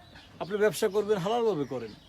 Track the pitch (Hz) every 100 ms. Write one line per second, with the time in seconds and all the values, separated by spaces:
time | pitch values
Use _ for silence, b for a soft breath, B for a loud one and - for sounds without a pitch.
0 | - - - - 165 202 208 160 220 196
1 | 202 208 185 240 226 170 131 131 113 -